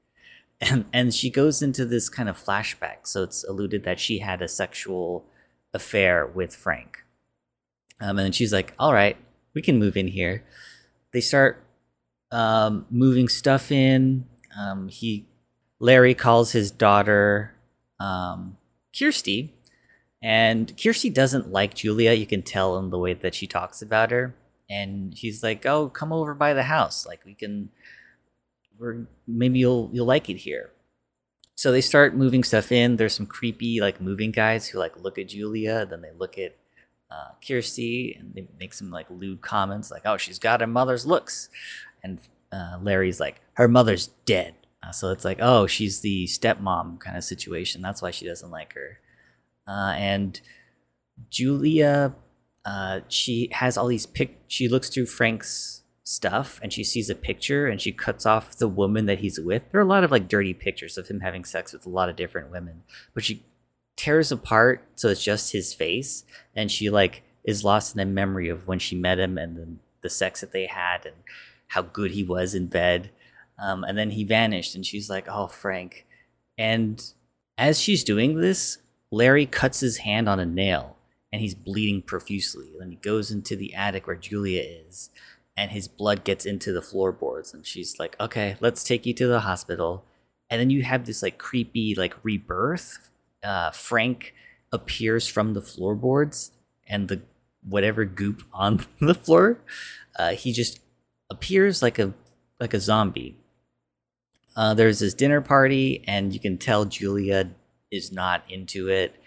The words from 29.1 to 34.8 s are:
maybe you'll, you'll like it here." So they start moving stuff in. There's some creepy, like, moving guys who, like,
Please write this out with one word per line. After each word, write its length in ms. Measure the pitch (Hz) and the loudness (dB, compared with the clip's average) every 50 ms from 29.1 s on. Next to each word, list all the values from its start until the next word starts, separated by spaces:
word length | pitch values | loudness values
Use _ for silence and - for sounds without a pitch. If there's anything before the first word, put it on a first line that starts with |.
| _ _ _ | _ _ _
maybe 320 | 120 117 117 123 127 127 127 | -4 0 2 4 4 6 6
you'll, 300 | 127 123 127 120 113 - | 6 6 4 4 0 -2
you'll 140 | - 120 120 | -2 0 2
like 240 | 120 127 - - - | 4 2 2 2 -2
it 80 | 92 | -8
here." 340 | - - - 73 - - - _ _ _ _ _ _ _ _ _ _ _ _ _ _ _ _ _ | -8 -8 -10 -10 -10 -10 -14 _ _ _ _ _ _ _ _ _ _ _ _ _ _ _ _ _
So 180 | - - 139 127 | 0 2 4 4
they 80 | 127 | 4
start 340 | - - - 147 143 139 - | 4 6 8 8 8 6 6
moving 300 | 131 135 127 127 127 120 | 4 4 4 4 4 4
stuff 260 | - 117 107 101 - | 4 2 2 2 4
in. 240 | 123 120 120 123 120 | 4 4 4 4 4
There's 180 | 110 113 104 - | 2 2 0 0
some 120 | - 104 | -4 -6
creepy, 560 | - - - 120 117 107 - 117 117 117 113 | -8 -8 -6 -6 -6 -4 -4 -4 -2 0 0
like, 180 | 101 98 - - | 0 0 0 -2
moving 320 | 92 95 98 95 110 110 | -4 -6 -4 -2 -4 -2
guys 360 | 107 113 110 110 113 113 107 | 0 2 2 2 2 0 -2
who, 120 | - - | -6 -4
like, 160 | 98 | -4